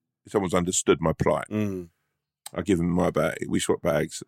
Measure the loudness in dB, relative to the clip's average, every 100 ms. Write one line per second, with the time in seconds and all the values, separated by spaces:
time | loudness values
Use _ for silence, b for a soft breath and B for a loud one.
0 | _ _ -4 -2 0 0 0 0 2 4
1 | 2 0 0 0 -2 -4 -4 -6 -10 _
2 | _ _ _ _ -12 -6 0 2 2 2
3 | 2 2 -2 -2 -4 -2 0 0 0 0
4 | -2 -6